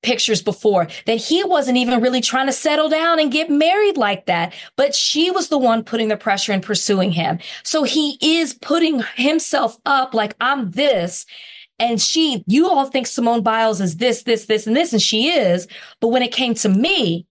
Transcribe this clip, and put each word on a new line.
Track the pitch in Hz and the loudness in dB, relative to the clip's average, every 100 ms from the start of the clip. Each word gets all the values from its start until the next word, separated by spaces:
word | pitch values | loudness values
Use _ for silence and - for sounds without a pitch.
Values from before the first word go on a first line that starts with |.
pictures | - 247 277 208 | -2 -2 0 0
before, | - 196 214 190 165 - - | -2 0 0 2 0 -6 -4
that | 226 | -4
he | 226 330 | 0 0
wasn't | 392 349 269 247 | 2 0 2 0
even | 240 247 | 2 0
really | 247 254 | 0 0
trying | 240 254 269 | 0 0 0
to | |
settle | 269 311 302 311 | 0 0 0 0
down | 311 330 330 | 0 2 2
and | 302 | 2
get | 277 330 | 0 0
married | 285 320 392 415 311 | 2 2 4 2 2
like | 208 190 - | -2 -2 -2
that, | 170 170 - - - | -2 -2 -6 -14 0
but | 285 | 2
she | 285 - 294 339 | 2 0 0 0
was | 370 - | 0 0
the | 294 | 2
one | 254 226 | 2 2
putting | 220 226 220 | 0 -2 -2
the | 208 | -2
pressure | - 196 - | -2 -2 0
and | 196 | -2
pursuing | 185 202 - 196 190 | -2 -4 0 0 0
him. | 165 165 170 - - | 0 -2 -4 -8 -12
So | - 311 | -4 -2
he | 285 311 294 - | 0 0 -2 -2
is | 302 330 330 | 0 0 -2
putting | - - 330 330 277 214 - | -6 -2 0 2 0 -4 -2
himself | 262 320 - 285 226 - - | 0 0 0 -2 -2 -4 -2
up | 277 262 | 0 0
like, | 220 208 - | -2 -2 -2
"I'm | 240 277 208 | -2 -2 -4
this." | 185 285 220 175 - - - - - - _ | 0 2 2 0 -6 -10 -18 -20 -20 -20 _
And | 233 226 | -2 0
she, | - 311 320 233 165 | 0 0 0 -2 0
you | 233 359 | 2 4
all | 320 269 | 2 0
think | 269 247 | -2 -4
Simone | - 233 233 | -2 0 2
Biles | 220 220 226 202 | 0 2 0 0
is | 190 160 | -2 0
this, | 247 453 | -2 -2
this, | - 226 - | 0 -2 0
this, | 214 214 | -2 2
and | 240 | 0
this, | 339 | 2
and | 220 | 0
she | - 214 262 | 0 0 0
is. | 339 202 180 180 - - - | 2 2 0 -2 -18 -20 -4
But | 226 | 0
when | 254 | 0
it | 247 | 0
came | 262 254 226 | -2 -2 0
to | 220 | 2
me | 190 302 381 214 170 - | 2 2 0 0 -2 -8